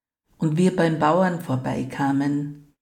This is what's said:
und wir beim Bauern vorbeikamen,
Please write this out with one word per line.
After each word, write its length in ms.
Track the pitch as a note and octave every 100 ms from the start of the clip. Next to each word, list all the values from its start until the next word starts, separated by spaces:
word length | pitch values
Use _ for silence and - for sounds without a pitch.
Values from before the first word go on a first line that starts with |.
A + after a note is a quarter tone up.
| _ _ _ _
und 200 | D#3 D#3
wir 180 | F#3 F3+
beim 240 | E3 D#3
Bauern 400 | D3+ E3+ F#3 E3+
vorbeikamen, 1300 | - B2+ B2+ C#3 B2+ - C#3 C#3 C#3+ D3 D3 - - _